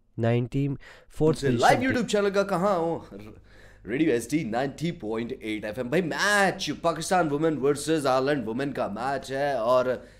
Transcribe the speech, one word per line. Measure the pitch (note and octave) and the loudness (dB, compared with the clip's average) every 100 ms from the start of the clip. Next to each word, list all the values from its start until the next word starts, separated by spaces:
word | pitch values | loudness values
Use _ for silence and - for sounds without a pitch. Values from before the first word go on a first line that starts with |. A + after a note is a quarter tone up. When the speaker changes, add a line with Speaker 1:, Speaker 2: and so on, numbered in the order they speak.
| _ - | _ -2
Speaker 1:
नाइंटी | A#2 A#2+ B2 C#3 C#3 | 2 2 0 -2 -2
फ़ोर्थ | C#3 - - - - D#3 D3+ | -4 -12 -20 -10 0 2 2
Speaker 2:
मुझसे | C#3 | 0
Speaker 1:
पोजीशन | A#2+ | 4
Speaker 2:
लाइव | F#3 - | 4 4
Speaker 1:
के | C4 | 2
Speaker 2:
YouTube | B3+ G3 | 0 0
चैनल | G#3 G3+ | 0 2
का | G3 | 0
कहाँ | G3 F3 G3+ F3 | 0 0 0 0
हो? | E3 C#3+ - G2+ G#2+ - - - - - - | 0 -4 -10 -18 -18 -20 -20 -20 -20 -16 -4
रेडियो | C3 D#3+ | 0 2
एसडी | A#2+ - D3+ | 2 0 -2
नाइंटी | A#2+ A#2 C#3 C3+ C#3 | 0 -2 -2 -4 -6
पॉइंट | B2+ G#2+ A2+ A#2 | -4 -6 -4 -4
एट | B2+ A2 G#2+ | -6 -6 -6
एफ़एम। | G#2+ G#2+ A#2+ | -6 -6 -2
भाई, | D#3 | 0
मैच | E3 C#3+ G3 G#3 F#3+ F#3+ D3 C3+ | 0 0 2 4 2 0 -6 -2
पाकिस्तान | E3+ D#3+ D#3+ F#3 D#3+ | -2 -2 0 2 2
वुमेन | C#3+ E3 C#3+ | 2 0 2
वर्सेस | C#3 C#3+ D3+ D#3+ C3+ | 0 0 0 0 2
आयरलैंड | C3 C3+ D3 A2 | 2 2 0 -2
वुमेन | A#2 C#3+ | -4 -4
का | B2+ G#2 | -4 -4
मैच | G#2 C3 C3+ A#2 | -4 -4 -4 -6
है | C3+ C#3+ | -4 -2
और | B2+ A2+ B2+ B2+ A2+ - | 0 4 4 4 -2 -6